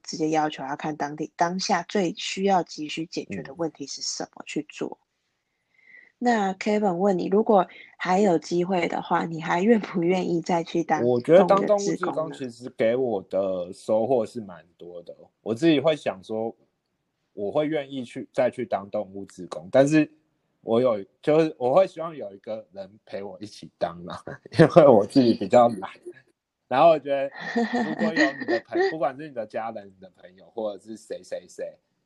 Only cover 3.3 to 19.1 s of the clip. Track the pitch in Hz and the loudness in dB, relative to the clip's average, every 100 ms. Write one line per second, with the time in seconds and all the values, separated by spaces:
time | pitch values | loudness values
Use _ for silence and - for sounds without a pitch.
3.3 | 98 - 135 165 - 139 - - - 180 | -12 -12 -8 -8 -8 -14 -10 -10 -8 -12
4.3 | - - 156 147 - - - _ _ _ | -14 -10 -10 -10 -10 -10 -10 _ _ _
5.3 | _ _ _ _ _ _ - _ _ 240 | _ _ _ _ _ _ -20 _ _ 0
6.3 | 226 190 190 214 208 208 170 202 180 180 | 2 0 -2 -2 2 2 2 2 2 2
7.3 | 196 226 208 185 - - _ 175 185 208 | 2 4 4 4 -6 -20 _ 0 4 4
8.3 | 165 - 175 175 185 170 - - 175 180 | 2 2 -2 0 0 0 -4 -2 -2 -2
9.3 | 165 165 170 202 226 185 185 170 185 175 | -6 -2 2 4 4 2 -2 0 0 0
10.3 | 170 160 170 165 170 160 156 120 123 120 | -2 0 -2 0 -4 0 0 2 2 6
11.3 | 170 180 196 202 208 202 180 180 156 160 | 6 8 4 4 0 0 -2 -4 -4 -6
12.3 | 139 127 113 127 - 113 123 127 101 92 | -8 -12 -12 -16 -2 0 2 0 -2 -4
13.3 | 95 98 92 87 90 - 110 113 131 107 | -2 -2 -4 -6 -10 0 0 2 0 0
14.3 | 117 98 85 78 _ 87 87 82 - - | -8 -14 -18 _ _ -18 -18 -18 -20 -20
15.3 | _ - 113 165 147 156 151 117 95 95 | _ -8 0 4 4 2 -2 -4 -8 -8
16.3 | 110 113 - _ _ _ _ _ _ _ | -6 -6 -10 _ _ _ _ _ _ _
17.3 | - 101 143 151 156 135 139 120 135 104 | -8 -4 -2 -2 -4 -6 -10 -12 -14 -8
18.3 | - 123 - 113 98 101 104 98 | -2 -2 -2 -6 -6 -6 -8 -8